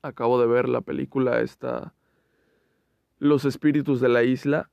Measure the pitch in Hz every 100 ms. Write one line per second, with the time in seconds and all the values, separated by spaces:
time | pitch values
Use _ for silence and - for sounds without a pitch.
0 | 147 - 117 123 120 120 127 120 - 139
1 | 135 135 127 120 123 - 127 123 - _
2 | _ _ _ _ _ _ _ _ _ _
3 | _ _ 143 147 139 131 151 147 139 127
4 | 123 120 120 127 139 151 -